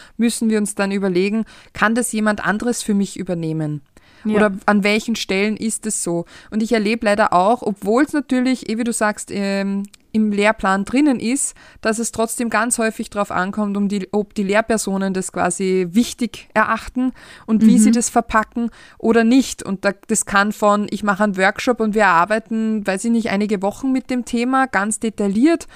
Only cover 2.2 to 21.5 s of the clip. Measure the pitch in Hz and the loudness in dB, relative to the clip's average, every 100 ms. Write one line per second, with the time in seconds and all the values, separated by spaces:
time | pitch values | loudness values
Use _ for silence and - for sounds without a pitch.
2.2 | 214 208 165 202 240 233 - 202 190 - | -2 0 -2 -2 -2 -4 -2 0 -2 -4
3.2 | 185 175 160 160 151 151 - _ _ _ | -6 -4 -4 -4 -4 -6 -10 _ _ _
4.2 | 214 214 208 196 - 208 202 214 226 220 | -2 2 2 0 2 2 2 0 0 -4
5.2 | - 190 208 214 220 - 220 - 175 170 | -2 0 0 -2 -4 -6 -6 -6 -4 -4
6.2 | 170 - - 214 220 226 208 233 214 208 | -6 -14 -8 -4 0 0 0 0 2 2
7.2 | 214 175 190 240 - 196 190 233 294 302 | 4 4 4 2 -2 -4 0 2 2 0
8.2 | - 254 254 254 - 220 240 226 214 214 | 0 0 2 0 -2 -4 -4 -2 -2 -2
9.2 | - 202 196 196 196 196 202 - _ 220 | -6 -6 -2 -2 -2 -4 -6 -14 _ 0
10.2 | 214 202 208 214 196 196 202 254 302 247 | 0 2 2 2 0 0 0 2 2 2
11.2 | 226 269 - - - - 220 220 233 - | 0 -2 -4 -10 -20 -6 -4 -2 -4 -2
12.2 | 226 - 233 214 240 233 220 220 226 202 | -2 -2 -2 0 0 0 0 -2 -6 -4
13.2 | 202 - 185 208 208 202 202 202 185 208 | -4 -2 -2 -2 -2 0 0 -2 -2 -2
14.2 | 202 - 190 208 220 220 - 190 190 190 | -2 -2 0 0 2 -2 -2 -2 -2 -2
15.2 | 185 180 180 180 190 185 180 190 247 - | -4 -2 -2 0 0 0 2 0 0 -2
16.2 | 226 - - 214 214 220 - 254 254 - | -8 -8 -4 0 0 -2 -4 -4 -4 -4
17.2 | - - - 220 220 190 214 233 233 240 | -14 -16 -2 4 6 8 6 4 2 0
18.2 | 233 220 214 240 233 - - - 220 220 | 0 0 0 -4 -6 -8 -20 -4 0 4
19.2 | 226 262 254 - - 190 202 190 - 214 | 6 4 2 -4 -8 -4 -2 -2 -2 -4
20.2 | - 196 208 - 208 208 208 202 208 190 | 0 0 0 0 2 2 0 -4 -2 0
21.2 | 208 185 190 | 0 2 0